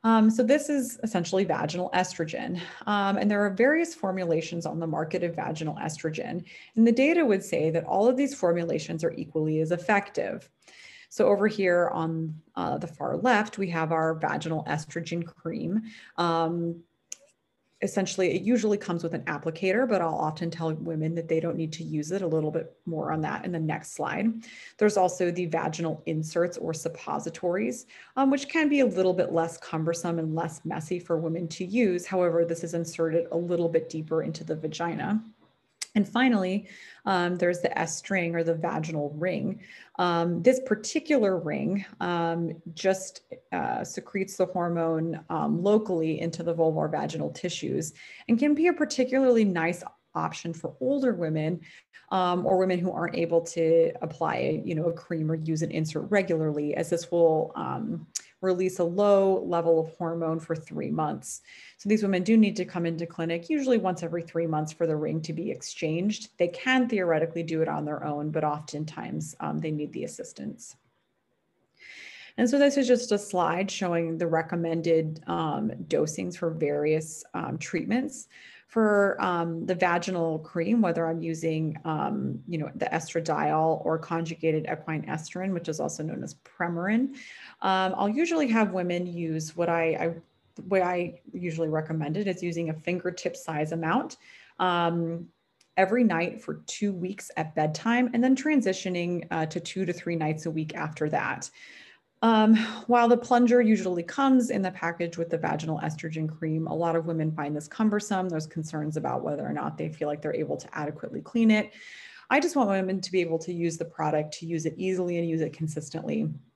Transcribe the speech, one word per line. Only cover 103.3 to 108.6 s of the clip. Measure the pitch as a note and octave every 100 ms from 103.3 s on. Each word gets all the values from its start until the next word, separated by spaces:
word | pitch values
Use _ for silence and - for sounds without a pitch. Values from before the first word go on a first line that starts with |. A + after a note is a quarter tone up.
| A#3+ B3 B3
usually | A3 G#3+ F#3 F3
comes | E3+ - C4+ C4 A#3
in | G3+
the | F#3+
package | F#3+ E3 E3+ E3+ E3+
with | E3
the | E3
vaginal | D#3+ D#3 D#3+ D#3
estrogen | E3 D#3 E3 D#3 D#3
cream, | D#3 D#3+ D#3 D#3+
a |
lot | D#3+ E3+
of | E3 E3
women | D#3+ D#3
find | D#3 D3 D3
this | D3+
cumbersome. | - A3 G#3 G#3 F#3+ F#3
There's | D#3+ D#3
concerns | E3+